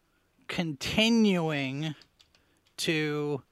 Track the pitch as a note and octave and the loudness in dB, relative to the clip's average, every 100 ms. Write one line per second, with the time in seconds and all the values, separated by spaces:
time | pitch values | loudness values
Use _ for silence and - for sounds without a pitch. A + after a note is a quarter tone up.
0 | _ _ _ _ - - E3 C#3 - - | _ _ _ _ -8 -4 -4 -4 -2 2
1 | A3+ A#3 G#3+ F3+ D#3+ D3 C3 C#3 D#3+ D3 | 4 6 4 4 0 -2 -4 -4 -6 -8
2 | _ _ _ _ _ _ _ - - D#3 | _ _ _ _ _ _ _ -6 -2 0
3 | D3+ D3 D3 C#3 - | 0 -2 -2 -4 -8